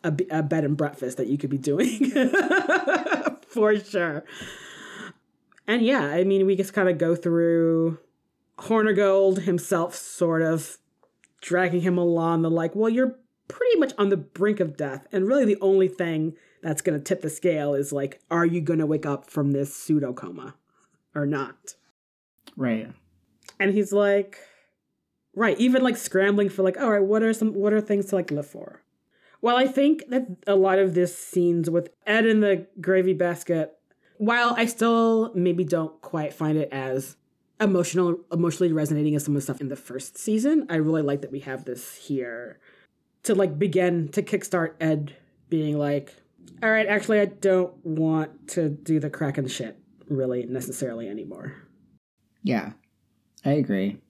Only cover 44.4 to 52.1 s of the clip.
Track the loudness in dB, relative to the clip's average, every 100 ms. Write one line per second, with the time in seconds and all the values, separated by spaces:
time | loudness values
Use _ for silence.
44.4 | -2 -2 -2 -2 -2 0 -4 -12 _ _
45.4 | _ -2 -2 -2 0 -2 -4 -20 _ _
46.4 | -20 -4 0 2 2 0 2 2 2 0
47.4 | 2 2 0 -6 -6 0 2 0 -2 -10
48.4 | -8 -4 -2 -4 -2 -2 -2 -4 -4 -4
49.4 | -6 -6 -10 -12 _ _ -6 -2 0 -2
50.4 | -4 -6 -8 -6 -6 -6 -10 -10 -12 -12
51.4 | -14 -16 -20 _ _ _ _